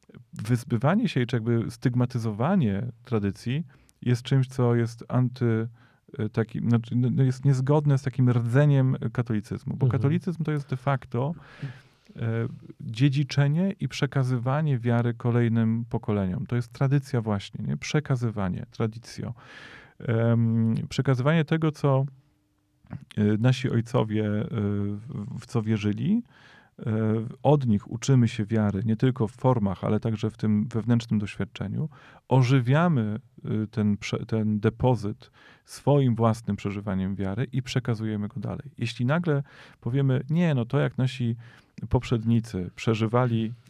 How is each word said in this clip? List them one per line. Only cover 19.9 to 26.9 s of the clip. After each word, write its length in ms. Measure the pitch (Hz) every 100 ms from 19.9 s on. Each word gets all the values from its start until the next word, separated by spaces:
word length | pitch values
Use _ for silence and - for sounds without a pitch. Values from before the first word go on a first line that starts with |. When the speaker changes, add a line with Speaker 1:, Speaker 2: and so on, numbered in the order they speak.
| - -
Speaker 1:
Em, 640 | 113 117 117 113 113 113 113 -
przekazywanie 560 | - 131 127 131 165
tego, 280 | 151 160 160
co, 320 | 151 143 135 139 - _ _ _ _ _ _ - - - -
e, 60 | 104 107
nasi 320 | 120 127 120
ojcowie, 540 | 117 113 123 113 107
e, 220 | 107 104 -
w, 880 | 113 101 101 101 104 113 - 104 -
w 60 | -
co 160 | 117
wierzyli, 600 | 107 110 104 104 135 226 - - - - _ -
e, 60 | -